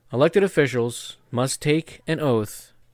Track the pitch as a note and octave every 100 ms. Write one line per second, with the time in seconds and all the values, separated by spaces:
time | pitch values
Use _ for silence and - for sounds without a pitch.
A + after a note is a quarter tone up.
0 | - A#2+ E3 G3 F#3+ - C#3 B2 A#2+ A#2+
1 | - - - A#2+ C3 - D3+ D#3 - -
2 | - D#3+ D3 A2+ G#2 - - _ _